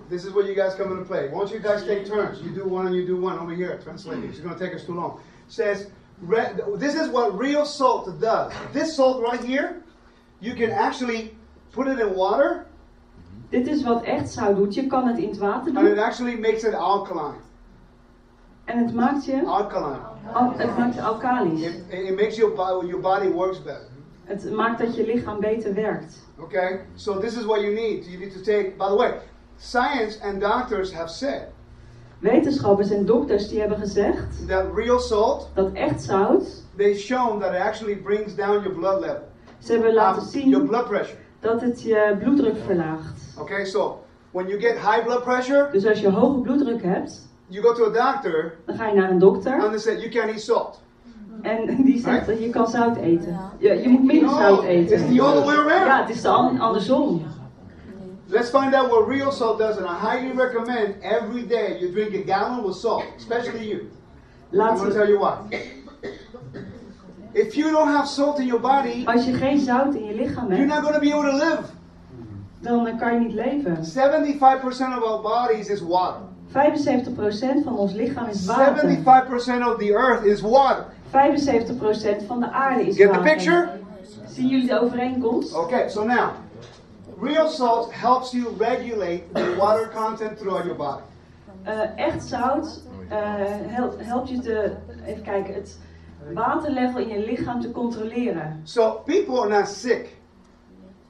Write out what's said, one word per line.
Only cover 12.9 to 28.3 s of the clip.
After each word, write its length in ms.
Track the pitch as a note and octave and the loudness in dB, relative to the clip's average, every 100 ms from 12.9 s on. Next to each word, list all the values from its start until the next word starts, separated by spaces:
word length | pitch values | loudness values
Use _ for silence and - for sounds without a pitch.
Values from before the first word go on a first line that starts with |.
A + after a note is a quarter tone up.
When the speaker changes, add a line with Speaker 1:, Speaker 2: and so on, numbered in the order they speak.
| - _ - - G3 - | -20 _ -20 -20 -20 -4
Speaker 2:
Dit 180 | B3 C4 | -2 0
is 160 | D4 | 0
wat 200 | A#3+ A#3 | 0 0
echt 280 | - D4 - | 0 -4 -4
zout 240 | - G#3 G3 | -2 0 2
doet. 180 | G3+ | 2
Je 140 | C4+ C4+ | 0 0
kan 200 | C4 B3 | 0 0
het 100 | - | 0
in 120 | G#3 | -4
het 80 | - | -2
water 380 | G3+ A#3+ D#4 C4+ | -2 -2 -2 4
Speaker 1:
And 120 | D#4+ | 4
it 80 | G#3 | 4
Speaker 2:
doen. 80 | |
Speaker 1:
actually 360 | A3+ - B3 A3 | 0 -2 -6 -2
makes 240 | A3 G#3+ | 0 0
it 100 | A3+ | 0
alkaline. 680 | F#3+ F#3+ G3+ - E3 D3 C3+ - - - - - _ _ _ _ _ - - - | 0 0 0 -2 -6 -8 -10 -20 -20 -20 -20 -20 _ _ _ _ _ -20 -18 -4
Speaker 2:
En 120 | A#3+ | -2
het 160 | A3 | 0
maakt 320 | A3+ C4 D4 - | 2 2 0 -2
je 180 | C4+ F4 | -2 0
Speaker 1:
Alkaline. 540 | F#4+ G#4 G3 D3 C3 - - G#3 | 0 0 -4 -4 -8 -12 -16 -4
Speaker 2:
al-, 180 | B3 B3 - | 0 0 0
het 220 | A#3+ A#3+ | -2 0
maakt 180 | A#3+ - | 0 0
je 60 | |
alkalisch. 600 | A3 A3 C4 B3 F3 D#3+ | -4 -2 0 2 0 0
Speaker 1:
It, 220 | E3+ - - | -4 -8 -10
it 260 | F#3 F#3+ F#3+ | -8 -4 0
makes 200 | G#3+ A3+ | 0 2
your 180 | G#3+ - | 2 2
bo-, 300 | F#3 F#3 F3 | -2 -2 -2
your 140 | F3 | -2
body 260 | F#3 G3 F#3 | 0 2 2
works 320 | E3+ F#3 F3 | 0 -2 -4
better. 260 | D3 C#3 - C3+ - - | -10 -14 -14 -20 -20 -18
Speaker 2:
Het 280 | - G3 - | -10 -10 -6
maakt 280 | G#3+ A#3 A#3 | -2 -2 0
dat 160 | A#3 - | -2 -2
je 100 | G#3+ | -2
lichaam 340 | A#3+ G#3+ G#3 | -2 -4 -4
beter 340 | G#3+ A3+ G#3 | -2 -2 -4
werkt. 540 | G3 F3+ - - - - - | -2 -2 -4 -8 -20 -20 -20
Speaker 1:
Okay? 400 | E3 F#3 F#3 F#3+ - - | -6 -2 -2 -4 -10 -12
So 220 | G#3 F#3+ | -6 -4
this 160 | A#3 A#3 | -4 -4
is 60 | G#3+ | 0
what 160 | G#3+ | 0
you 120 | G#3 | 0
need. 320 | G#3+ A3+ - E3+ | -2 -2 -4 -8
You 120 | F#3 | -14
need 140 | G3+ | -14